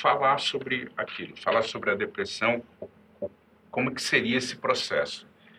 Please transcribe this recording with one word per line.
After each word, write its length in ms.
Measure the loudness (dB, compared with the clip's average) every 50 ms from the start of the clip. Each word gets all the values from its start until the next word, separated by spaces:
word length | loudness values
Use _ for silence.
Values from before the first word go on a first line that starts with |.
falar 380 | 2 2 4 6 4 4 4 4
sobre 520 | 2 -2 -2 -2 -2 -2 -2 -2 -4 -6 -6
aquilo, 400 | -6 -6 -6 -6 -10 -10 -10 -12
falar 260 | -4 0 2 4 4 4
sobre 280 | 2 -2 -2 0 0
a 40 | 2
depressão, 680 | 2 0 -2 -2 -4 -4 -4 -2 0 2 2 2 0 -2 -8 -16 _
o, 80 | -16 -16 -16 -20 -20 _ -12 -10
o, 100 | -10 -10 -10 _ _ _ _ _ _ -6
como 220 | -2 0 0 0 -2
que 60 | -4
seria 380 | -2 2 2 2 2 2 0 0
esse 180 | 0 -2 -8
processo. 720 | -4 0 0 0 0 0 -2 0 0 0 -2 -4 -12 -14 -20 _ _ -20 -20 -20